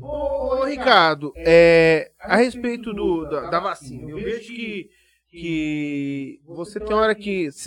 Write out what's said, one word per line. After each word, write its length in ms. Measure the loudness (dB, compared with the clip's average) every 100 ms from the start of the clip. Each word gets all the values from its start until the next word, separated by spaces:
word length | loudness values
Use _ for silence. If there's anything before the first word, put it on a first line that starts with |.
Ô, 520 | -10 -6 -4 -4 -2 -2
ô, 80 |
Ricardo, 680 | -2 -2 4 4 4 2 -6 -4
é, 760 | 4 8 8 8 6 4 0 _
a 160 | 0
respeito 580 | 2 2 0 -4 -4 -6
do, 340 | -4 0 0 -2
da, 160 | -4
da 180 | -2 -2
vacina, 500 | -2 -6 -10 -14 -12
eu 60 | -10
vejo 320 | -6 -8 -8
que, 380 | -10 -8 -10 -12 _ _ _ _ -12
que 960 | -6 -4 -4 -4 -4 -4 -6 -6 -10 -14 -16
você 320 | -12 -10 -8
tem 160 | -2 2
hora 180 | 2
que, 340 | 0 -2 -4 -4 -6